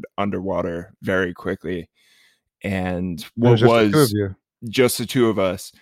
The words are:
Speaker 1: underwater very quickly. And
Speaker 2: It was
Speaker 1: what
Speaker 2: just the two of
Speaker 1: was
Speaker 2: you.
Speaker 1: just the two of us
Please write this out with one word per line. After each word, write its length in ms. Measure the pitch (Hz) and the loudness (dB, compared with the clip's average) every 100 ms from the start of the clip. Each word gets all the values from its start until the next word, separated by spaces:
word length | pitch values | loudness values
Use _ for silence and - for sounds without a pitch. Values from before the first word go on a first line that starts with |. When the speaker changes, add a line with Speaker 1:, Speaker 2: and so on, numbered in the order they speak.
| - - | -12 -6
Speaker 1:
underwater 760 | 101 95 95 87 90 85 87 _ | -6 -4 -4 -4 -4 -6 -10 _
very 320 | - 92 90 | -4 -2 -2
quickly. 560 | 90 98 95 80 90 85 _ _ _ _ _ _ _ | -6 -8 -8 -8 -10 -10 _ _ _ _ _ _ _
And 560 | 98 95 92 90 92 82 | -6 -4 -4 -4 -6 -8
Speaker 2:
It 80 | - - | -12 0
was 240 | 120 117 | 4 6
Speaker 1:
what 200 | 117 117 | 6 6
Speaker 2:
just 80 | 107 | 4
the 0 | |
two 60 | 151 | 4
of 40 | |
Speaker 1:
was 120 | 131 | 2
Speaker 2:
you. 220 | 104 98 95 _ _ 117 | 0 -4 -8 _ _ -6
Speaker 1:
just 280 | 104 123 - | 2 2 0
the 60 | 113 | -4
two 240 | 131 117 | 0 2
of 80 | 104 | 2
us 320 | 95 95 - _ | -2 -2 -10 _